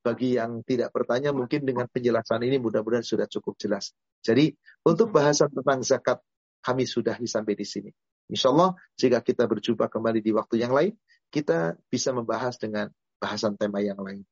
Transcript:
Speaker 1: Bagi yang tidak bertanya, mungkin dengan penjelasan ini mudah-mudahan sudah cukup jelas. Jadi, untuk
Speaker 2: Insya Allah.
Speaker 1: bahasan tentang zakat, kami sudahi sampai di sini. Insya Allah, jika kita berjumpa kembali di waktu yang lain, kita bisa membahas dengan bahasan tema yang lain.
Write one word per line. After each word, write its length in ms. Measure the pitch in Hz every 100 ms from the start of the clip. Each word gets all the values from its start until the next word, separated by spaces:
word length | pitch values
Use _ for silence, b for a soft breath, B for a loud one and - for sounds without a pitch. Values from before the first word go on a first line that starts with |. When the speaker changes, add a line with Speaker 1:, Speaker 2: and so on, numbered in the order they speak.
Speaker 1:
Bagi 400 | 117 117 127 123
yang 240 | 117 117
tidak 240 | 117 127 113 -
bertanya, 400 | 123 120 143 139
mungkin 320 | 123 147 135
dengan 160 | 123 123
penjelasan 480 | - 120 113 - 113
ini 160 | 120 139
mudah-mudahan 480 | 117 110 110 117
sudah 240 | 117 107 104
cukup 320 | 104 - -
jelas. 320 | 104 101 - _ _ _
Jadi, 320 | - 117 156 - b b -
untuk 240 | 165 226
Speaker 2:
Insya 80 | 160
Allah. 160 | 147 147
Speaker 1:
bahasan 140 | 147
tentang 260 | 131 131 135
zakat, 340 | 113 131 - 123 _ _ _ _
kami 240 | - 131 123
sudahi 400 | - 117 107 117
sampai 240 | 113 107
di 140 | 101 104
sini. 220 | 101 101 - _ _ _
Insya 160 | 107 135 139
Allah, 160 | 180 180 B -
jika 240 | 131 117
kita 240 | - 123
berjumpa 480 | 117 110 - 113 117
kembali 320 | 110 113 113
di 80 | 107
waktu 320 | 107 104 113
yang 80 | 120
lain, 240 | 135 180 - _ b _
kita 480 | 151 147 165 165 170 _
bisa 240 | 123 143 127
membahas 400 | 113 110 123 117
dengan 320 | 113 107 104 _ _ _
bahasan 400 | 104 104 110 101
tema 240 | 104 101
yang 160 | 104 98
lain. 240 | 98 98 98